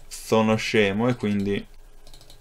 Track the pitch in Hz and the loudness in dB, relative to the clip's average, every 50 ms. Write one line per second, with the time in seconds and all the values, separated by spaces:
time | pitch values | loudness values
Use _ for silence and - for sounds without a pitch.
0 | - - - - - - 117 110 110 110 110 110 - - - 110 104 98 98 104 | -18 -18 -16 -16 -2 2 2 4 4 4 2 0 0 0 2 2 2 2 2 0
1 | 117 127 123 - - 104 104 101 98 98 101 - - - - - - - - - | 0 0 0 0 -2 -2 0 0 0 -2 -2 -4 -6 -10 -16 -20 -20 -20 -20 -20
2 | - - - - - - - - | -20 -20 -20 -20 -20 -20 -20 -20